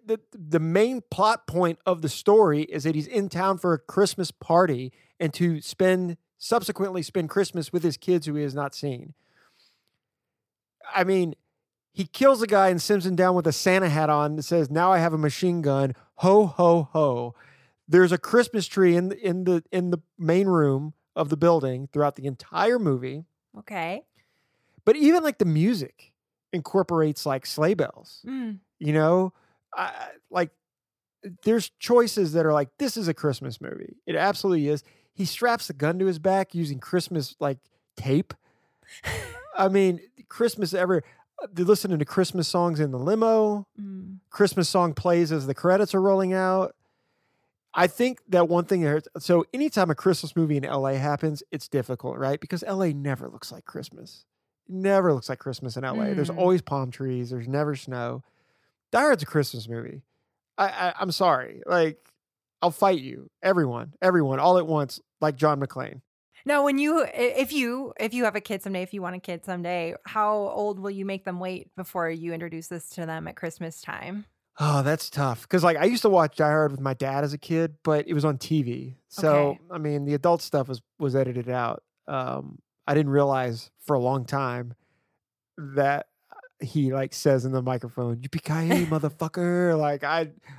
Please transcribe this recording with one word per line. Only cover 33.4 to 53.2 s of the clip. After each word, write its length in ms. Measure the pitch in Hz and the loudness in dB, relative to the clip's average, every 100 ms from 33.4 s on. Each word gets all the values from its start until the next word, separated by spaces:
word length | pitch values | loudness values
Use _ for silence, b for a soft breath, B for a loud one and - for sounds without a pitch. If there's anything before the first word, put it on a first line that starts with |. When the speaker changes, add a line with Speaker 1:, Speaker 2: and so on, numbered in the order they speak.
| 131 117 | -8 -12
Speaker 1:
movie." 360 | - - - - - | -12 -12 -14 -14 -6
It 80 | |
absolutely 540 | 160 190 202 196 170 147 | 0 0 0 0 0 0
is. 160 | 147 b b b | -2 b b b
He 120 | - | -8
straps 420 | 180 - 240 233 - | -6 -2 0 0 -4
the 60 | |
gun 260 | 143 147 180 | -2 -2 0
to 80 | 190 | -2
his 120 | 165 | 0
back 340 | 180 190 185 | 0 0 0
using 240 | 170 156 135 | -4 -4 -6
Christmas, 560 | - 180 - 170 131 - | -2 -2 -2 -4 -6 -4
like, 180 | 143 131 _ _ _ - | -4 -4 _ _ _ -8
tape. 380 | 113 135 95 - B B B B B B | 0 0 0 -10 B B B B B B
Speaker 2:
<laughs> 540 | B B B B - - | B B B B -10 0
Speaker 1:
I 100 | 190 | 2
mean, 320 | 196 190 175 - - _ | 4 2 0 -8 -20 _
Christmas 460 | - 233 - 180 | -2 -2 0 -4
ever, 280 | 185 180 175 b b b - 240 | 0 2 0 b b b -16 -10
they're 120 | 170 | 0
listening 340 | 180 208 196 160 | 4 4 2 -2
to 40 | |
Christmas 420 | 147 - 180 185 156 | 0 0 0 -2 -2
songs 320 | 180 175 151 | 0 0 0
in 100 | 147 | -2
the 80 | 127 | -2
limo. 680 | 143 220 226 220 214 208 196 - | -2 2 4 4 2 -2 -8 -14
Speaker 2:
Mm. 380 | 202 190 190 190 _ | -14 -12 -14 -18 _
Speaker 1:
Christmas 380 | - 202 - 170 | 2 2 2 0
song 240 | 190 170 | 2 2
plays 380 | 147 180 175 165 | 0 2 2 2
as 140 | 156 135 | -2 -4
the 80 | |
credits 400 | 135 175 190 202 | 0 2 4 2
are 60 | 190 | 2
rolling 300 | 190 190 190 | 2 2 2
out. 420 | 185 185 190 185 - _ _ _ _ _ _ _ _ _ - | 0 0 0 -2 -6 _ _ _ _ _ _ _ _ _ 2
I 100 | 180 | 2
think 320 | - 247 247 - | 2 -2 -2 0
that 200 | 180 165 | 2 4
one 160 | 175 | 2
thing 180 | 165 185 | 2 0
that 60 | 156 | 2
hurts, 200 | 151 - 165 | 0 -4 -8
so 260 | - 175 - | 2 2 2
anytime 380 | 254 302 220 180 | -2 -2 2 2
a 40 | |
Christmas 400 | 143 190 170 151 170 | 2 2 0 -2 -2
movie 200 | 156 143 | 0 0
in 80 | |
L 220 | 135 139 135 | -2 -2 -2
A 80 | |
happens, 480 | 135 147 143 156 147 - | 0 -2 -2 -4 -6 -10
it's 180 | 151 - | -14 -6
difficult, 480 | 143 123 127 131 123 | -4 -4 -8 -8 -6
right? 240 | 135 143 | -4 -4
Because 220 | - 175 - | -6 -8 -6
L 160 | 190 | -2
A 100 | 180 | -2
never 360 | 143 139 127 | -2 -4 -6